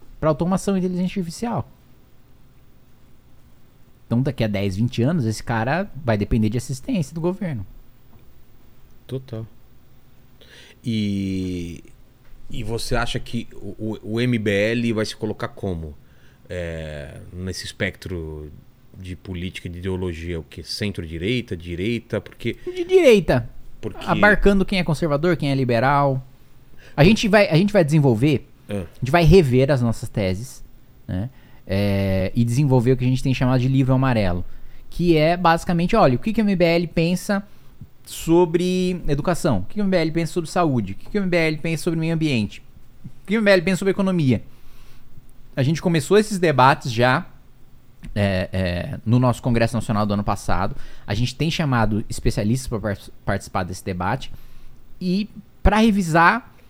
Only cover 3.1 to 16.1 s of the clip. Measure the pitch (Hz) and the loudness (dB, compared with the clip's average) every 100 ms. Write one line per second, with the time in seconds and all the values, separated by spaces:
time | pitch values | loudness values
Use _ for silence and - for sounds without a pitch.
3.1 | - - - - - - - - - - | -20 -20 -20 -20 -20 -20 -20 -20 -16 -2
4.1 | 117 139 - 110 98 101 95 120 - 123 | 0 0 0 -2 0 -2 0 -2 2 0
5.1 | 175 110 107 - 113 117 165 202 - 123 | 2 -2 -4 -4 -2 -2 -2 -4 -6 -2
6.1 | 107 101 120 107 120 - 135 - 220 143 | 0 0 0 0 -2 -6 -8 -4 -4 -4
7.1 | 165 165 190 185 120 95 - - - - | -4 -4 -4 -6 -8 -10 -16 -20 -20 -20
8.1 | - - - - - - - - - - | -20 -20 -20 -20 -20 -20 -20 -20 -20 -12
9.1 | 127 127 110 113 - - - - - - | -12 -10 -12 -12 -16 -20 -20 -20 -20 -20
10.1 | - - - - - - - 127 110 104 | -20 -20 -20 -20 -20 -20 -12 -6 -2 -2
11.1 | 101 95 95 92 90 85 82 - - - | -2 -2 -4 -4 -6 -8 -12 -18 -20 -20
12.1 | _ - - - - 107 117 - 120 117 | _ -20 -16 -10 -6 -4 -4 -2 -2 -2
13.1 | - - 120 107 - 101 101 107 104 104 | -4 -6 -8 -8 -12 -12 -8 -8 -8 -6
14.1 | 113 123 120 107 98 107 120 117 107 107 | -2 0 0 0 0 0 0 -2 -2 -4
15.1 | - 107 101 117 - 101 85 80 76 - | -6 -8 -6 -10 -8 -8 -6 -8 -14 -20